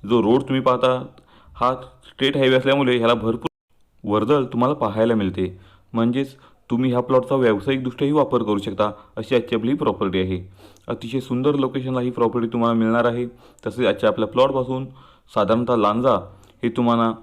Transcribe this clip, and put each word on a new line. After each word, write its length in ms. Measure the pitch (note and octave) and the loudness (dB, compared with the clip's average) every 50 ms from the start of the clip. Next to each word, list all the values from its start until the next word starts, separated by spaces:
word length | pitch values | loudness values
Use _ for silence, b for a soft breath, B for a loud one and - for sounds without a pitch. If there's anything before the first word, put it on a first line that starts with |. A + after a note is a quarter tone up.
| - | -2
जो 180 | G2+ A2+ A#2+ | 0 0 2
रोड 200 | G#2 G#2 A#2+ C3+ | 4 4 2 2
तुम्ही 200 | C3+ - C3+ C3 | 2 0 -2 0
पाहता 320 | B2+ C3 B2+ B2 C3 B2+ B2+ B2+ B2+ - - - b b b b b b b | 2 0 0 2 2 0 0 0 -4 -10 -18 -20 b b b b b b b
हा 180 | - A#2 B2 C3 B2+ - - - _ _ - | -2 0 0 0 -2 -8 -18 -20 _ _ -20
स्टेट 300 | - - C3 C#3 C#3+ D3 | -6 -2 -2 0 2 2
हायवे 180 | C3+ C3 C3 | 2 4 4
असल्यामुळे 420 | C3 B2+ C3+ C3+ C#3 C#3 B2+ B2 A#2+ | 4 4 2 2 2 2 2 2 2
ह्याला 160 | A2+ A2+ A#2+ | 4 2 2
भरपूर 340 | A2+ G#2 A2+ A2+ A#2 - A3 _ _ _ _ _ _ _ _ _ _ - | 2 0 -2 -4 -2 -4 -8 _ _ _ _ _ _ _ _ _ _ -6
वर्दळ 400 | G2+ G2+ G#2+ G#2 A2 D3 D3 C3 | -2 0 0 2 2 2 2 2
तुम्हाला 320 | A#2+ - A#2 B2 B2+ - | -2 -2 0 0 0 0
पाहायला 400 | - A#2+ G#2+ G2 A2 A2+ A#2 A#2 | 0 -2 -2 0 0 2 2 2
मिळते, 320 | A2 G2+ F#2 F#2 F#2 F#2 F#2 F#2 b b b b b b b - | 0 0 -2 -2 -4 -6 -6 -6 b b b b b b b -4
म्हणजेच 420 | A2+ A2+ A#2 A#2+ C3+ C#3 C3+ - b b b b b _ _ | -2 0 0 0 0 -4 -4 -8 b b b b b _ _
तुम्ही 220 | B2 A#2 B2+ C3 | -4 -2 0 0
ह्या 100 | A#2+ B2 | 0 0
प्लॉटचा 340 | B2 - C3+ B2+ B2+ B2+ C#3 | 0 2 2 2 2 2 0
व्यावसायिकदृष्ट्याही 800 | C3+ B2+ A#2 G#2+ G2+ F#2+ C3 C3+ C3+ C3 B2+ B2 - D3 C#3 D3 | 2 2 2 2 2 0 -2 -2 -2 -2 -6 -4 -2 -2 0 2
वापर 300 | D3+ C#3 A2+ - A#2+ A2+ | 2 0 2 0 -2 0
करू 140 | G#2 G#2 G2+ | 0 -2 -2
शकता, 340 | G2 A#2 F#2+ F#2+ G#2+ G#2 G#2 B B B B | -2 -6 -2 -2 -2 -2 -2 B B B B
अशी 200 | - A2 - C3 | -12 -6 0 0
आजची 200 | A#2+ A2+ - A#2+ | 0 0 0 -4
आपली 180 | A2 G#2+ A#2 C#3 | -2 -2 -2 -2
प्रॉपर्टी 460 | D3+ - B2 F#2+ - G#2 G2 F2 F#2+ | 0 0 -2 -2 -2 -2 -2 -2 -2
आहे. 200 | F#2 F2+ - F2+ F#2+ - B B B B B B B - | -2 -2 -4 -6 -8 -12 B B B B B B B -10
अतिशय 320 | A#2 A#2 - A#2 A#2+ C3+ | -8 -8 -8 -6 -6 -6
सुंदर 360 | B2 - B2+ B2 C3 C#3+ D3 | -4 -4 -4 0 0 0 0
लोकेशनला 460 | C#3 C3+ B2+ B2 C3+ B2+ C3 B2+ B2+ | 2 0 -2 -2 -4 -6 -4 -4 -2
ही 100 | B2 B2 | -2 -4
प्रॉपर्टी 360 | B2 A#2+ A#2+ A2+ A2 A#2+ A#2 A2+ | -2 0 0 0 0 0 -4 -2
तुम्हाला 280 | A#2 A#2+ A#2 A#2 A#2 | -2 0 0 2 2
मिळणार 300 | A2+ A2+ A2 A2+ A#2 A#2 | 2 2 2 2 2 2
आहे. 200 | A#2+ A#2 A#2+ B2 A#2+ - b b b b b - A#2 | 0 0 -2 -6 -8 -10 b b b b b -10 -10
तसेच 200 | G2 A#2+ B2 G2+ | -4 0 0 0
आजच्या 220 | G2 - - A2 | 0 2 0 0
आपल्या 180 | G#2 - A2+ G#2+ | 0 0 -4 -2
प्लॉटपासून 580 | - A#2+ C3 C3+ C3+ C3 B2+ B2+ C3 C3 C3+ B2+ b b b b b b b b - | 2 2 2 2 2 -2 -2 -2 -4 -6 -6 -10 b b b b b b b b -2
साधारणतः 420 | A2 G#2 F#2+ A2 A#2 B2 A#2 B2 | -2 2 2 2 0 2 0 2
लांजा 400 | A#2 G2+ G2+ G#2 A#2 B2 C3+ A#2 F#2+ F#2 - b b b b b b - | 2 2 2 2 2 2 2 2 2 -2 -6 b b b b b b -6
हे 60 | A#2 | -4
तुम्हाला 420 | A2+ - A#2+ A#2 A#2+ A#2 A2+ A2+ A2+ A2 | -2 0 0 2 2 2 2 0 -2 -4